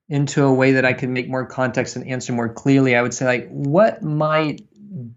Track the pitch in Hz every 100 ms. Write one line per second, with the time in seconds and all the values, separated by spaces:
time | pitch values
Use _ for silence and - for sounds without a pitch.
0 | - 143 143 - 139 131 131 131 127 127
1 | 131 127 127 131 117 - 127 127 123 127
2 | 135 127 - 120 117 117 143 139 131 120
3 | 123 - 127 123 - 143 143 165 220 -
4 | 156 151 156 156 156 - - _ - 180
5 | 117